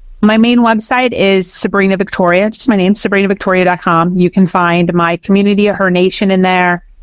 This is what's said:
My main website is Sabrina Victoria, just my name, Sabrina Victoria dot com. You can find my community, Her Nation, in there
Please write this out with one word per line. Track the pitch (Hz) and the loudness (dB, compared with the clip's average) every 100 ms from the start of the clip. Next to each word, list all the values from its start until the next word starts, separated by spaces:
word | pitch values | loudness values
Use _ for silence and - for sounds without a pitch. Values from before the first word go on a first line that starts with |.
| - - | -18 -2
My | 208 220 | 0 2
main | 233 240 | 2 2
website | 233 220 220 247 254 | 2 0 -2 -2 -2
is | - 196 190 180 | 0 0 0 -2
Sabrina | - 208 196 190 190 | -4 -2 0 0 0
Victoria, | 202 - 180 180 208 | -4 -2 0 0 -2
just | - - | -4 -2
my | 208 | 0
name, | 185 | 0
Sabrina | 202 190 196 196 | 0 0 0 0
Victoria | 190 - 185 | -2 -2 0
dot | 180 175 | 0 0
com. | - 165 175 180 | 0 0 0 0
You | 175 | 0
can | 196 180 | 2 0
find | 185 175 175 175 | 2 0 0 0
my | 175 170 170 | 0 -2 -2
community, | - 196 202 202 208 | 0 0 2 2 0
Her | 185 190 | 0 0
Nation, | 180 185 - 196 | 2 0 0 0
in | 190 | 2
there | 185 185 180 175 - - | 2 2 0 -2 -6 -20